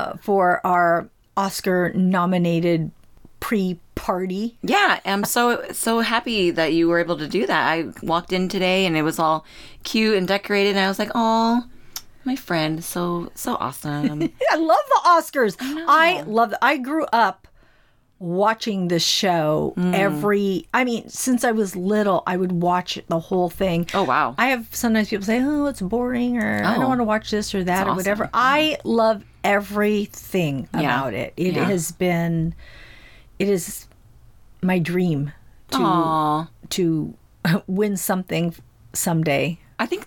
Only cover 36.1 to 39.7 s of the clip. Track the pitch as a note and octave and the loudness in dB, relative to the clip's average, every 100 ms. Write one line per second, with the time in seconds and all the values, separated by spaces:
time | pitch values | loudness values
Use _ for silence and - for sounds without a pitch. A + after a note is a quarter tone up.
36.1 | D#3 D3+ D3+ E3 - - - E3+ D#3+ D#3 | 0 2 0 -4 -12 -8 -2 0 0 -2
37.1 | - _ _ F3 F#3 - F#3+ G#3 G3 - | -10 _ _ 0 0 0 0 0 -2 -2
38.1 | F#3 F3+ E3 E3+ - - _ - - F#3+ | -2 -2 -2 -2 -4 -14 _ -12 -6 0
39.1 | E3 D#3+ C#3 C#3 E3 - | 0 2 0 0 -4 -10